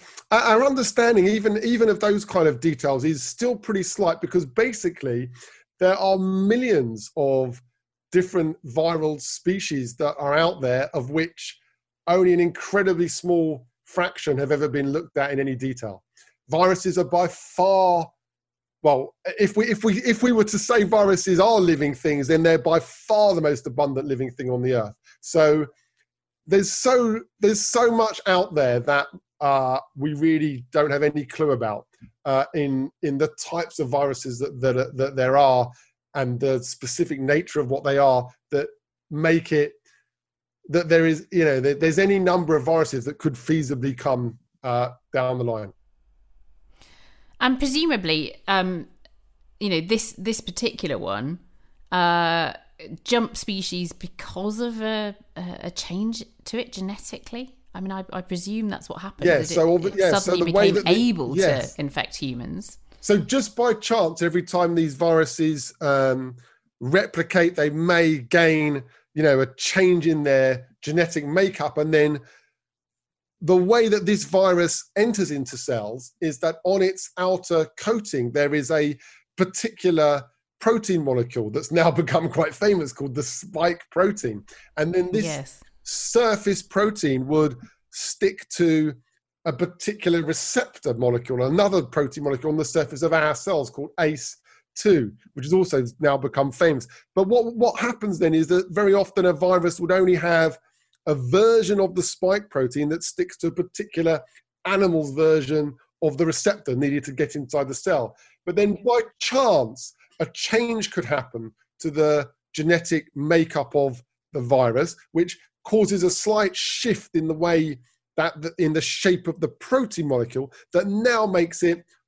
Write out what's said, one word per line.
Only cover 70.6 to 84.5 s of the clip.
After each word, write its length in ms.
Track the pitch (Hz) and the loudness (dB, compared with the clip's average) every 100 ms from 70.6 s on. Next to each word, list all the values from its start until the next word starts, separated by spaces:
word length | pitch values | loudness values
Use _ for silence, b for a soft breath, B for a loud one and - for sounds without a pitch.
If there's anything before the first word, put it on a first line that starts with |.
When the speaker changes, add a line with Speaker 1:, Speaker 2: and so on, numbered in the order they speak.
| - _ | -6 _
Speaker 1:
genetic 440 | - 160 165 170 143 | -4 0 0 -2 -2
makeup. 520 | 165 190 185 147 151 | 0 0 0 -6 -2
And 160 | 151 | 2
then 260 | 156 151 147 b b b b _ _ _ _ _ _ _ _ | 4 2 0 b b b b _ _ _ _ _ _ _ _
the 140 | 160 185 | 2 4
way 320 | 180 233 226 | 4 4 4
that 180 | 208 180 | 2 0
this 200 | 208 143 | -2 0
virus 640 | 190 190 175 170 - - - | 2 4 4 0 -2 -6 0
enters 360 | 226 208 165 | 0 0 -2
into 260 | 147 131 127 | -4 -8 -8
cells 560 | - 120 104 123 - - | -6 -4 -6 -10 -16 -8
is 180 | 165 139 | -6 -4
that 180 | 165 160 180 | -4 -4 -2
on 160 | 196 | 0
its 300 | 190 185 - - | 0 -2 -10 -4
outer 500 | 185 185 185 170 156 - | -2 -2 0 -2 -2 -4
coating, 540 | - 214 208 139 120 | -4 -4 -2 -4 -2
there 220 | 135 143 | 0 0
is 180 | 151 131 | 0 0
a 260 | 160 151 143 b b b - | 0 0 -4 b b b -4
particular 880 | 185 - 226 - 185 160 151 143 131 _ _ _ | -4 -2 -8 -2 0 2 2 2 -4 _ _ _
protein 440 | 226 226 214 175 | 0 0 0 -2
molecule 460 | 139 123 117 - 107 | 0 0 -2 -4 -6
that's 220 | 113 - | -6 -2
now 180 | 170 165 | 2 2
<laughs> 120 | 147 | 2
become 260 | 151 170 165 | 0 0 0
quite 240 | - 160 | -2 -2
famous 380 | - 208 196 143 | 0 0 2 -2
called 240 | - 139 127 | -6 -8 -6
the 80 | |
spike 600 | 131 - - 160 170 170 - | -8 -10 -10 -2 -2 -2 -4
protein. 520 | 165 190 208 123 104 - | 0 0 0 -6 -8 -12